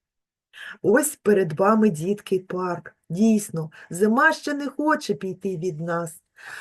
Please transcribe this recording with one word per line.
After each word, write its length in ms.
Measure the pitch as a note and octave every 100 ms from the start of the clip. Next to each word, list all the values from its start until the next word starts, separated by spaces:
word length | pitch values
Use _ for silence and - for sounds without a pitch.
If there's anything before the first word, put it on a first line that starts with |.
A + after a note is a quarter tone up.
| _ _ _ _ _ - - -
Ось 340 | - A3+ D4 -
перед 440 | - F#3+ F#3 D3+
вами, 300 | F#3+ A3 G#3+
дітки, 500 | D#3 E3+ G3+ - F#3+
парк. 560 | F#3+ F#3 F3+ E3+ - _ -
Дійсно, 640 | E3+ A3 G#3+ G#3 E3 D#3 - -
зима 440 | E3 G#3+ A#3 D#4
ще 200 | D#4 -
не 140 | C#4+ C#4+
хоче 460 | - D4 D4+ -
піти 440 | G#3 F#3+ F#3 G3 F3+
від 220 | F3+ D#3
нас. 400 | E3 E3+ E3+ - _ _ - -